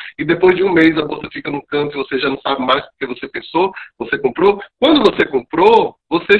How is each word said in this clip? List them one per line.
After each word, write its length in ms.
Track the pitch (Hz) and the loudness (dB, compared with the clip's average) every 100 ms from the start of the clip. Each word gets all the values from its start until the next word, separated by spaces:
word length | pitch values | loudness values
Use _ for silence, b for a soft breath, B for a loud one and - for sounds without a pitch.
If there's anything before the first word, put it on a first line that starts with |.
| B - | B -8
e 80 | |
depois 320 | 147 170 185 180 | -2 2 4 4
de 60 | |
um 100 | 190 | 2
mês 240 | 170 160 160 | 4 4 2
a 80 | |
bolsa 240 | 156 - 151 | -2 -8 -10
fica 180 | 143 147 | -12 -10
no 100 | 143 - | -10 -6
canto 280 | 147 147 | -4 -4
e 40 | 143 | -6
você 200 | 135 135 | -6 -4
já 100 | 139 | -4
não 100 | 135 | -4
sabe 220 | - 135 | -4 -4
mais 200 | 127 135 | -2 -4
o 40 | - _ | -6 _
que 80 | 131 | -10
você 220 | 123 131 | -10 -12
pensou, 440 | 120 - 165 185 B B _ | -12 -8 -2 -2 B B _
você 180 | 113 - | -6 -4
comprou. 440 | 139 123 190 202 - _ | -4 0 0 0 -6 _
Quando 220 | 269 302 | 2 4
você 260 | 214 - - | 2 0 -2
comprou, 720 | 131 120 160 196 233 170 - _ | -2 -4 2 4 4 2 -6 _
você 300 | 170 - 208 | -6 2 0